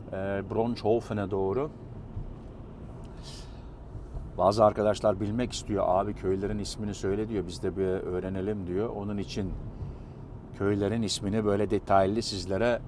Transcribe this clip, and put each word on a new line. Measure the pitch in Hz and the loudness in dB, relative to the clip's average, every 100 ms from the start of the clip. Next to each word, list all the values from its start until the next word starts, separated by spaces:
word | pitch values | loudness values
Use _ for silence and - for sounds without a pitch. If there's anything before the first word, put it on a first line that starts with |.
| - | -8
Ee, | 98 98 98 98 | -4 -2 -2 0
Bronshofen'e | 104 117 117 104 117 117 107 95 | 0 0 2 4 4 2 -2 0
doğru. | 98 95 110 151 - - - - - - - - - - - - - - - - - - - - - - - - - - - | 0 2 2 -2 -6 -14 -14 -10 -10 -8 -10 -12 -14 -14 -14 -14 -12 -12 -14 -12 -12 -12 -12 -12 -14 -12 -12 -10 -10 -6 4
Bazı | 90 107 107 | 6 8 8
arkadaşlar | 104 104 98 107 98 | 8 4 4 4 2
bilmek | 104 113 120 | 2 0 -2
istiyor. | - - 101 87 | -4 -2 2 4
"Abi, | 92 101 | 4 2
köylerin | 101 95 98 101 107 | 0 0 0 0 -2
ismini | 98 - 104 | -4 -4 -6
söyle." | 98 98 101 110 | -2 0 0 0
diyor. | 107 87 | -2 -4
"Biz | 87 | -4
de | 95 98 | -2 0
bir | 92 | 0
öğrenelim." | 92 - 90 92 95 98 104 87 | 0 0 -2 -2 -2 -2 -2 -2
diyor. | 90 113 | -2 -2
Onun | 104 101 101 | -2 -4 -4
için | 92 - 95 - - - - - - - - - - - | -4 -4 -4 -4 -8 -8 -8 -10 -12 -14 -14 -14 -12 -2
köylerin | 98 101 101 113 | 2 2 2 2
ismini | 104 - 101 110 104 | 0 -2 0 2 4
böyle | 101 101 | 4 4
detaylı | 101 - 98 95 110 | 2 6 6 6 2
sizlere, | - 98 87 95 120 117 | 0 -2 -2 2 2 0